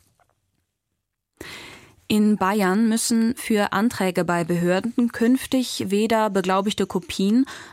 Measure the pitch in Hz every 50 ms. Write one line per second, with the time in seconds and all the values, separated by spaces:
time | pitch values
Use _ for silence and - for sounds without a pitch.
0 | _ _ _ _ _ _ _ _ _ _ _ _ _ _ _ _ _ _ _ _
1 | _ _ _ _ _ _ _ - - - - - - - - - - - _ _
2 | _ - 214 214 208 214 214 - 190 190 208 214 190 180 185 220 233 220 226 226
3 | - - 233 226 226 226 - - - - 220 208 202 - - 196 220 240 - -
4 | 190 185 180 185 165 175 175 170 170 170 175 170 180 175 180 190 233 233 - 254
5 | 240 233 - - 226 240 262 262 - - 269 262 240 - - - 220 190 202 208
6 | 220 220 226 220 214 208 190 196 170 190 190 196 196 208 - - 190 - - 180
7 | - - - - 190 202 220 254 269 - - - - -